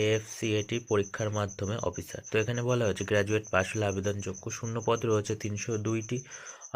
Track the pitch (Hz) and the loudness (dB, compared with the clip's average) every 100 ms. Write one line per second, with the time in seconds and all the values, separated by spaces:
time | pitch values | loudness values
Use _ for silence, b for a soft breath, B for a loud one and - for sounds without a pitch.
0 | 107 110 110 - 113 107 104 117 120 107 | 4 2 0 -4 0 0 0 -4 2 2
1 | 98 - 107 104 101 - 98 117 - - | 2 -2 -2 0 -2 -2 -4 -2 -2 -4
2 | - - - 110 110 120 120 123 113 92 | -8 -12 -2 0 2 0 2 4 4 2
3 | 98 104 101 107 110 92 95 110 104 95 | 2 4 4 2 2 2 2 0 0 0
4 | 98 101 98 95 113 - 117 113 113 117 | 0 -2 -4 -6 -8 -8 -6 -2 2 2
5 | 117 107 104 107 107 104 - 110 107 113 | 4 2 2 -2 -2 -4 -2 -2 0 -2
6 | 110 123 B B B B B | -2 -6 B B B B B